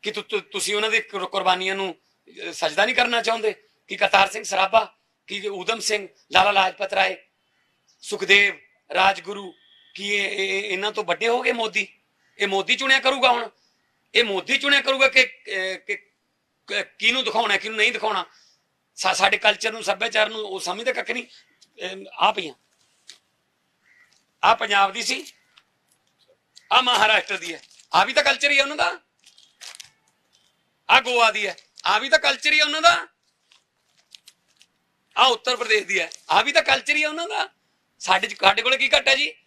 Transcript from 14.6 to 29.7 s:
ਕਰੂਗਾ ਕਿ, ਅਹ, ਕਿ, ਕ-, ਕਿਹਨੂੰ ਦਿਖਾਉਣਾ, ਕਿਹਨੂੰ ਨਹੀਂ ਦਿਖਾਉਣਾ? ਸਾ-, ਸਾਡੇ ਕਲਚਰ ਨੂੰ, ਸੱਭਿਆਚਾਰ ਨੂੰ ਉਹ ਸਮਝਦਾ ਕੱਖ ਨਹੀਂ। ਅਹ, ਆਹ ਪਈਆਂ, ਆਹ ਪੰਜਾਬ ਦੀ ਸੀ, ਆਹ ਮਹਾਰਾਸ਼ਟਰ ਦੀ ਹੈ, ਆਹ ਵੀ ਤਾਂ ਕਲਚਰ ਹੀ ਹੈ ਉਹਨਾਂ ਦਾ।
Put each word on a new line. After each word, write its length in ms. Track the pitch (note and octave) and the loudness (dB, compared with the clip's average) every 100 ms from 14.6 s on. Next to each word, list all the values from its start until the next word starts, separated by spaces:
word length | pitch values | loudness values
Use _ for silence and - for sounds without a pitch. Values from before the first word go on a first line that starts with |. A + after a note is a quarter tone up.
| C#4+ C#4 | 2 2
ਕਰੂਗਾ 280 | C4+ C4+ C4+ | 2 2 4
ਕਿ, 160 | C4 | 4
ਅਹ, 520 | B3 - - F#3+ F#3+ F#3 | 2 -4 -8 -4 -4 -6
ਕਿ, 180 | - G3+ _ _ _ _ _ _ - | -8 -10 _ _ _ _ _ _ -8
ਕ-, 200 | G3+ - _ | -6 -6 _
ਕਿਹਨੂੰ 260 | A3 B3+ | 0 0
ਦਿਖਾਉਣਾ, 320 | A3+ A3 A3 G3 | -2 -2 0 -2
ਕਿਹਨੂੰ 200 | A3 A3 | -2 0
ਨਹੀਂ 160 | A3 | 0
ਦਿਖਾਉਣਾ? 340 | A#3 A3 G3 F3 _ _ _ _ _ _ | 0 -4 -4 -8 _ _ _ _ _ _
ਸਾ-, 200 | - F#3 | -4 -2
ਸਾਡੇ 240 | F#3+ G3 G3+ | 2 2 2
ਕਲਚਰ 340 | G#3+ G3+ A3 | 0 0 -6
ਨੂੰ, 100 | A3 | -6
ਸੱਭਿਆਚਾਰ 480 | G3 F#3+ A3+ A3 G#3+ | -6 -4 -2 0 0
ਨੂੰ 100 | A3 | -2
ਉਹ 200 | G#3+ F#3+ | -10 -8
ਸਮਝਦਾ 320 | E3 G3 A#3 | -8 -4 -4
ਕੱਖ 180 | B3 - | -4 -6
ਨਹੀਂ। 140 | A#3+ A#3+ - _ _ _ - | -8 -10 -20 _ _ _ -12
ਅਹ, 200 | F#3 G3 G3 - | -12 -12 -16 0
ਆਹ 140 | F#3+ | 0
ਪਈਆਂ, 220 | G#3+ D#3+ - _ _ _ _ - - _ _ _ _ _ _ _ _ _ _ _ _ | 0 -10 -14 _ _ _ _ -20 -20 _ _ _ _ _ _ _ _ _ _ _ _
ਆਹ 120 | F#3 A3+ | 2 2
ਪੰਜਾਬ 360 | A3+ G3+ G3 | 0 2 2
ਦੀ 100 | G3+ | 0
ਸੀ, 300 | A3 C4 C#4+ _ _ _ _ _ _ _ _ _ _ _ _ - _ | -6 -6 -10 _ _ _ _ _ _ _ _ _ _ _ _ -20 _
ਆਹ 100 | A#3 | 2
ਮਹਾਰਾਸ਼ਟਰ 540 | B3 A3+ G#3+ G#3+ - F#3+ | 4 4 4 4 0 -8
ਦੀ 180 | E3+ | -8
ਹੈ, 80 | D#3 - - _ | -14 -18 -20 _
ਆਹ 120 | E3 G#3 | 2 4
ਵੀ 60 | |
ਤਾਂ 100 | C4+ | 2
ਕਲਚਰ 280 | D4 C4+ C#4+ | 2 2 2
ਹੀ 80 | C#4 | 2
ਹੈ 40 | |
ਉਹਨਾਂ 140 | C#4 D4+ | 0 0
ਦਾ। 240 | F4 F4+ _ _ _ _ _ _ - | -2 -4 _ _ _ _ _ _ -20